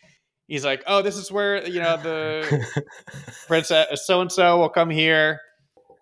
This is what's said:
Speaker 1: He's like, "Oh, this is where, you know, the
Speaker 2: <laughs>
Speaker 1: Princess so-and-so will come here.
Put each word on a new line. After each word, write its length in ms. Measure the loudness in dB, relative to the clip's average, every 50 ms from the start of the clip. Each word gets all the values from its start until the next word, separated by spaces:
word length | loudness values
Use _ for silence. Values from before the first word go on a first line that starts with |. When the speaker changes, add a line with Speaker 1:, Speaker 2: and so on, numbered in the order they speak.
| _ _ _ _ _ _ _ _ _
Speaker 1:
He's 180 | -10 -8 -4 -2
like, 180 | -2 -4 -4 -2
"Oh, 160 | -2 0 0 0
this 120 | -2 -4
is 160 | -8 -8 -8
where, 360 | -6 -4 -2 -2 -2 -4 -4
you 120 | -6 -6 -4
know, 180 | -2 -2 -2
the 840 | -2 -4 -6 -6 -6 -6 -6 -6 -6 -4 -2 -2 -2 -2 -2 -4 -8 -8 -8 -12 -20 -20
Speaker 2:
<laughs> 400 | -20 -20 -20 -20 -20 -20 -14 -4
Speaker 1:
Princess 600 | 0 0 0 2 2 4 4 4 2 0 -4 -2
so-and-so 500 | 0 2 2 0 0 2 4 4 6 6
will 120 | 4 4 2
come 200 | 2 2 0 2
here. 500 | 2 2 2 4 4 4 2 2 0 -4 -10 _ _ _ _ _ _ _ _ _ _ _